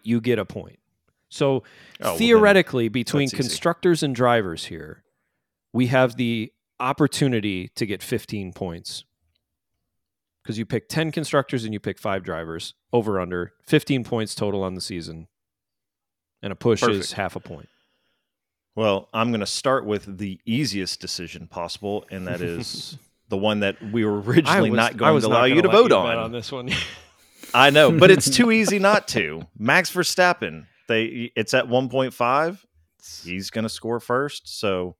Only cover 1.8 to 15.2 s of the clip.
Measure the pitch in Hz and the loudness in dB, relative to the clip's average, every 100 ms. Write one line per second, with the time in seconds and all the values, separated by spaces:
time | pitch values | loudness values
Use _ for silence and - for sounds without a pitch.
1.8 | - - - - 233 226 208 196 170 131 | -20 -10 -6 0 6 6 8 6 4 0
2.8 | 113 117 117 147 139 - 127 - 170 170 | 0 -2 -2 0 0 -2 -4 -2 -2 0
3.8 | 180 165 151 120 123 120 95 82 - 80 | 2 2 0 0 2 2 0 -6 -10 -12
4.8 | 76 - _ _ _ _ _ _ _ 113 | -14 -18 _ _ _ _ _ _ _ -2
5.8 | 127 131 131 120 120 117 110 _ _ - | 2 4 2 0 -2 -2 -6 _ _ -6
6.8 | 127 139 147 - 143 117 104 92 92 - | -4 2 2 2 0 0 -2 -4 -6 -6
7.8 | 107 98 - 117 - 107 95 - 95 85 | -6 -6 -6 -6 -6 -10 -10 -8 -10 -10
8.8 | - - - _ _ _ _ _ _ _ | -12 -16 -16 _ _ _ _ _ _ _
9.8 | _ _ _ _ _ _ - 110 110 117 | _ _ _ _ _ _ -10 -8 -6 -6
10.8 | - - 160 156 151 147 131 131 110 104 | -4 -4 -4 -4 -2 -2 -2 -4 -6 -8
11.8 | - 92 110 98 87 82 82 80 - - | -8 -8 -4 -4 -4 -8 -8 -10 -12 -18
12.8 | _ 123 107 98 90 90 87 _ - 156 | _ -2 0 -2 -2 -4 -8 _ 0 0
13.8 | - 135 113 120 110 - 104 98 95 92 | 2 -2 -2 -6 -6 -4 -4 -4 -4 -8
14.8 | - 92 80 82 | -10 -10 -10 -14